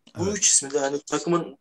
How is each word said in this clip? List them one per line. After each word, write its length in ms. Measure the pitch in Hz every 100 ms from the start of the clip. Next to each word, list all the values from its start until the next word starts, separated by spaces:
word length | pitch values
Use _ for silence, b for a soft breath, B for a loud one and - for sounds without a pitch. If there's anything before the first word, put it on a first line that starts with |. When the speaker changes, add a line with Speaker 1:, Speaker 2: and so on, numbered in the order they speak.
| _ -
Speaker 1:
Bu 60 |
Speaker 2:
Evet. 120 | 190 202
Speaker 1:
üç 140 | 180
ismi 200 | - 139
de, 80 | 143
yani 220 | 139 143 -
takımın 500 | 147 175 170 160 -